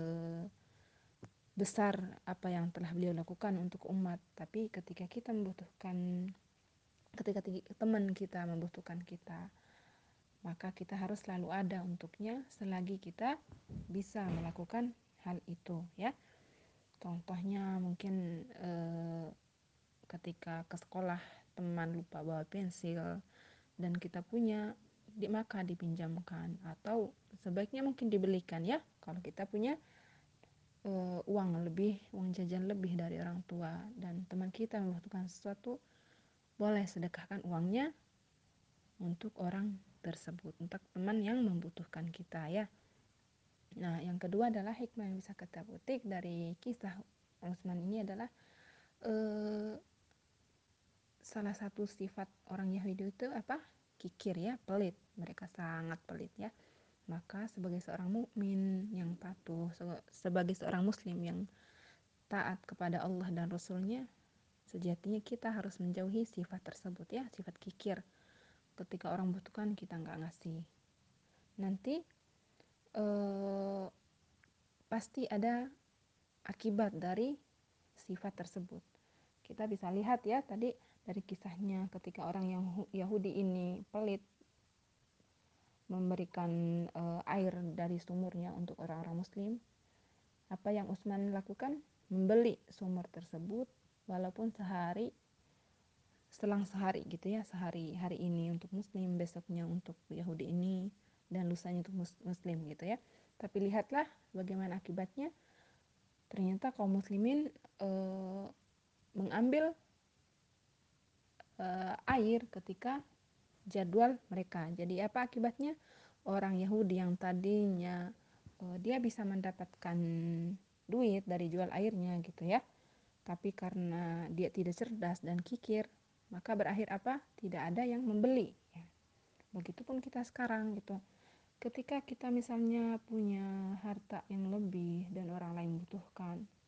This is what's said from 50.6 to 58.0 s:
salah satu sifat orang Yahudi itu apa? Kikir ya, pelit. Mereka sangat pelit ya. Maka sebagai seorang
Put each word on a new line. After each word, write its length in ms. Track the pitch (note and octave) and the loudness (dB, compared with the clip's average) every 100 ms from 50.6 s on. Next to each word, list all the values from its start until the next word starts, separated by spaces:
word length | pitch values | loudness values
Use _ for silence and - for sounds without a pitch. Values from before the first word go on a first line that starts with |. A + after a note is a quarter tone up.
| _ _ _ _ _ _ | _ _ _ _ _ _
salah 320 | - A3 G3+ | -10 -4 -2
satu 320 | G3+ G3+ - | -2 -6 -4
sifat 400 | G#3 - F#3+ - F#3+ _ - | -4 -4 -6 -4 -8 _ -8
orang 240 | F#3+ F#3+ | -2 0
Yahudi 400 | F#3+ G3 F#3+ G3 | 2 0 0 -2
itu 160 | - B3+ | -2 -4
apa? 320 | A#3+ - D4+ - _ _ - | -2 -2 -4 -4 _ _ -12
Kikir 400 | - - G#3 E3+ | -10 -4 -2 0
ya, 160 | G3+ B3+ | 0 -2
pelit. 320 | - G3+ F#3 - _ - | 0 2 2 0 _ -10
Mereka 320 | E3 - F#3 | -10 -10 -12
sangat 480 | - E3 E3 E3 E3 - | -6 -4 -2 -4 -6 -8
pelit 240 | E3+ - - | -10 -10 -8
ya. 80 | G#3+ - - - - _ | -10 -10 -20 -20 -20 _
Maka 480 | - E3+ - G3 A3 | -8 -8 -6 -6 -6
sebagai 320 | - F3+ F3 | -4 -2 -2
seorang 240 | - F3 | -4 -4